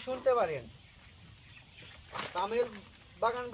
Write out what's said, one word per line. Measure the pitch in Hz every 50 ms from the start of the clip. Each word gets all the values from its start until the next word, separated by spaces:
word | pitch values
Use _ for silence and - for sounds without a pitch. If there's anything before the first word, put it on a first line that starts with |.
| -
শুনতে | 247 262 254 - 262 254 240
পারেন। | 208 165 156 135 117 110 - - - - - - - - - - - - - - - - - - - - - - - - - - - - - - 165 - -
তামিল | 175 185 202 226 233 240 233 220 202 190 - - - - - - -
বাগান | 214 226 233 247 247 240